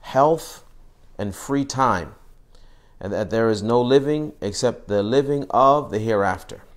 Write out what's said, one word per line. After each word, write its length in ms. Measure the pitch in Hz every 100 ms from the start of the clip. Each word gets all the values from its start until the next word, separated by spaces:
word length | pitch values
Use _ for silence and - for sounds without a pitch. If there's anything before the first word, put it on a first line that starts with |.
health 600 | - 131 143 160 - - - - - _ - -
and 180 | 101 92
free 300 | - 139 139
time, 500 | 127 131 98 80 - - - - - - - _ -
and 120 | 98
that 180 | 98 101
there 200 | 113 113
is 120 | 107
no 200 | 104 120
living 520 | 123 135 139 151 151 -
except 460 | 101 98 123 110 -
the 160 | 101
living 420 | 101 131 139 143 -
of 420 | 113 135 147 143
the 80 | 101
hereafter. 640 | 110 107 98 95 - 101 -